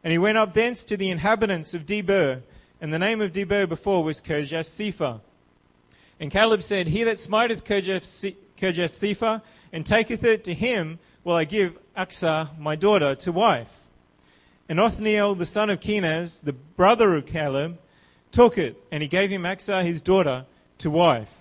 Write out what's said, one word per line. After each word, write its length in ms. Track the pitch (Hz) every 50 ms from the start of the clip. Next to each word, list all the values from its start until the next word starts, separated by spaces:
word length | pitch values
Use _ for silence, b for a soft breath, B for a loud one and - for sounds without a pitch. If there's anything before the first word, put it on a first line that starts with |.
And 100 | - 165
he 60 | 165 170
went 200 | 185 214 214 226
up 160 | 214 196 165
thence 300 | 214 226 240 240 - -
to 120 | - 214
the 140 | 185 196 190
inhabitants 640 | 180 160 147 202 226 214 233 208 190 165 151 - -
of 100 | 170 151
Debir, 580 | 147 208 208 185 175 196 196 160 135 127 127 123 b b b b b b b
and 120 | 160 151
the 60 | 156 160
name 220 | 180 214 226 220
of 120 | 214 190
Debir 360 | 156 196 202 170 202 202 196 165
before 360 | 165 156 - 202 196 180 160
was 160 | 156 147 -
Kirjath-sepher. 1000 | - - 156 147 147 135 156 165 160 - - - 214 208 - - 160 131 117 110 _ _ _ _ _ _ _ _ _ _ _ _ _ b b b b b b b
And 100 | 160 143
Caleb 320 | - 196 220 226 220 196
said, 260 | - - 202 190 180 160
He 140 | 156 214
that 160 | 233 226 220 -
smiteth 460 | - 196 208 214 240 233 226 160 -
Kirjath-sepher 1800 | - 208 202 175 185 190 180 - - - - - 202 180 - _ _ _ - 190 190 170 175 175 160 - - 202 208 202 - 233 220 220 220 b b b b b b
and 140 | - 160 151
taketh 360 | - 208 226 220 - 233 220
it, 220 | - 233 220 214 -
to 100 | 180 170
him 460 | - 202 247 247 202 165 156 165 170 b b b b _
will 100 | 175 170
I 100 | 170 160
give 320 | 143 190 214 190 175 170 - _ _ _
Achsah 600 | 202 185 - - - 185 165 156 156 160 147 151 160
my 180 | 147 151 156
daughter 400 | 156 185 208 214 196 147 139 139
to 160 | - - 185
wife. 360 | 165 180 226 220 160 120 113 - - _ _ _ _ _ _ _ _ b b b b b b b b b b -
And 100 | 160 170
Othniel 560 | 214 233 - - 214 214 214 208 202 208 196
the 120 | 180 175
son 240 | - - 208 214 208
of 100 | 196 -
Kenaz, 600 | - 208 208 208 185 160 156 165 175 170 - -
the 100 | - 147
brother 640 | 135 123 - - _ - 180 196 240 226 226 202 170
of 100 | 151 131
Caleb, 520 | - - 165 151 143 135 139 147 165 175 - b b b b b b b b b b
took 280 | - 233 247 226 240 196
it, 220 | 160 120 - - _ _
and 100 | 160 147
he 60 | 151 139
gave 220 | 170 185 202 190
him 120 | 196 190
Achsah 420 | 170 175 196 180 - - 202 185 180
his 160 | 170 170 151
daughter 460 | - 180 190 190 175 143 127 127 135 b b b b b _ _
to 120 | - 156
wife. 380 | 147 165 175 165 131 117 107 - _ _